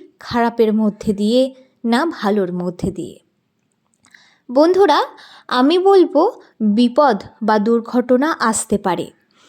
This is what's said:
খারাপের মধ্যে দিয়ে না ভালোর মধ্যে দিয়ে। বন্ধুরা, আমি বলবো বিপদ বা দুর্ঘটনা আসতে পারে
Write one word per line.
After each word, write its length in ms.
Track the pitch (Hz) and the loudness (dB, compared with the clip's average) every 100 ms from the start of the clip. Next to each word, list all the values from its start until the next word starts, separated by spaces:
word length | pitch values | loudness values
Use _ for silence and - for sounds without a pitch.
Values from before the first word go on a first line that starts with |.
| - _ | -12 _
খারাপের 520 | - 240 233 226 220 | -6 -2 -2 0 0
মধ্যে 360 | 214 214 208 - | 2 0 -2 -4
দিয়ে 300 | 196 208 247 262 262 _ _ | -2 0 2 0 -4 _ _
না 160 | 233 240 330 | -2 -2 -2
ভালোর 400 | - 214 208 180 | -4 -2 -2 -2
মধ্যে 380 | 180 180 175 185 | -4 -6 -6 -8
দিয়ে। 260 | 165 - 78 _ _ _ _ _ _ _ _ _ _ _ _ - | -8 -12 -16 _ _ _ _ _ _ _ _ _ _ _ _ -4
বন্ধুরা, 500 | 254 320 370 392 294 523 - - - - | 2 2 4 2 2 -2 -8 -20 -20 -6
আমি 280 | 254 262 349 381 | 0 2 2 4
বলবো 340 | 392 302 277 370 - - - 214 208 | 4 4 2 0 -2 -14 -4 0 2
বিপদ 400 | 240 247 294 202 - - | 2 2 2 0 -6 -6
বা 140 | 220 214 | -2 0
দুর্ঘটনা 720 | 208 233 226 247 247 247 294 - 233 | 0 -2 -2 -4 0 0 0 -2 -4
আসতে 260 | 220 - 202 | -4 -4 -4
পারে 280 | 202 180 139 - _ _ | -2 -6 -8 -16 _ _